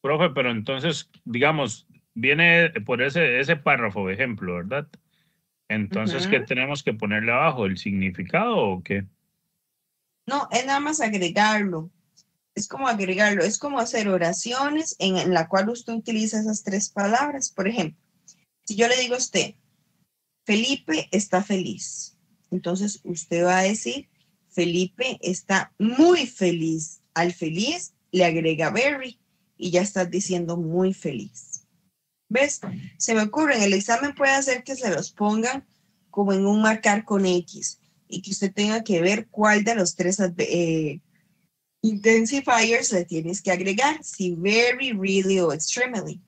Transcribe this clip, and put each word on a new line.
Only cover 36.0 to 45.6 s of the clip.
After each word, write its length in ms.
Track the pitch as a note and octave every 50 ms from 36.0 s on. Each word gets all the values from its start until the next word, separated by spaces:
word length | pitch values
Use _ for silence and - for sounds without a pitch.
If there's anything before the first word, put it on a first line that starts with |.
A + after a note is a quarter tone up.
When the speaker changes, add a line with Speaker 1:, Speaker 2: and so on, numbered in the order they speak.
| _ _
Speaker 2:
como 240 | - G3+ G3+ G3+ G3
en 120 | F#3+ G3
un 160 | G3+ G#3 G#3+
marcar 440 | A3 A3 A3 A3 - G#3+ G3+ G#3+ G#3+
con 200 | - G#3 G3 F#3+
X 540 | F#3 F3+ F3+ E3+ - - - - - - _ _ _ _ _ _ _
y 120 | - F3
que 100 | - G3
usted 220 | F#3+ - G3+ F#3+ -
tenga 300 | G#3 G#3 G#3+ G#3+ A3+ A3
que 180 | - G3 E3
ver 260 | E3+ F#3 G#3 A3+ A3 _
cuál 340 | - G#3 G#3+ G#3+ G#3+ G#3 G3+
de 120 | A3 A#3
los 200 | A3 F3+ F3 -
tres 240 | - - F3 G3 -
adve-, 280 | G3 F3+ E3+ F3 D3+ -
eh, 520 | - F3 E3+ E3 D#3+ D#3+ D#3 D3 C#3 - _ _ _ _ _ _ _ _ _ _ _ _ _ _ _ _ -
intensifiers 1080 | A3 G#3+ G3+ G3+ A3+ A3+ A3+ A3+ A3 C#4+ C#4 C4+ C4 B3 A3+ A3 A3+ A#3 B3+ B3+ - G#3+
le 120 | F3+ F3
tienes 360 | - E3+ D#3+ D#3+ E3 F3+ G3+
que 100 | - G3
agregar, 520 | F3+ F3+ F3+ G3 G3 G#3+ C4+ D4 D4+ D4+ -
si 320 | - - - F#3+ F3+ F3
very, 580 | E3 F3 G3 G#3+ A3+ A#3+ B3 B3 B3+ C#4 C4 A3+
really 460 | F#3+ F#3+ G3 F#3+ G3 F#3+ F#3+ G3 F#3
o 120 | F3 D#3+
extremely 720 | C#3+ D#3